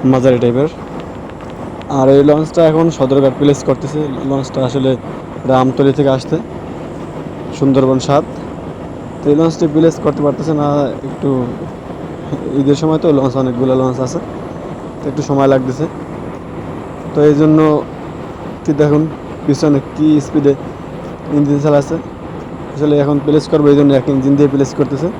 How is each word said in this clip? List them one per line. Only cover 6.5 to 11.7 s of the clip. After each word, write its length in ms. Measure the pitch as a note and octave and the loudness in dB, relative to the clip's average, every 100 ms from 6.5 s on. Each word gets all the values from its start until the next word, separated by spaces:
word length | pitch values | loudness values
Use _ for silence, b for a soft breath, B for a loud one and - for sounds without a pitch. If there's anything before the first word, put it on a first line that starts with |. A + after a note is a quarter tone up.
| - - - - - - - - - - - | -12 -12 -12 -12 -12 -12 -12 -12 -12 -12 0
সুন্দরবন 400 | C#3 C3+ C3 C3 B2+ | 2 4 4 2 2
সাত। 180 | C#3+ - - - - - - - - - - | 0 0 -10 -12 -12 -12 -12 -12 -12 -12 -4
তো 60 | C#3+ | 2
এই 40 | D3 | 4
লঞ্চটি 260 | E3 D#3+ E3+ | 2 2 0
প্লেস 220 | D3+ D#3+ D#3 D3+ | 4 2 2 -2
করতে 160 | C#3+ C#3+ | 0 0
পারতেছে 280 | C3 D3+ D3+ | 0 -2 0
না, 60 | D3 C#3+ C3+ - C3+ | 0 0 -2 -4 -10
একটু 220 | - C#3 C3 B2 A2+ - | -4 -2 0 -2 -6 -10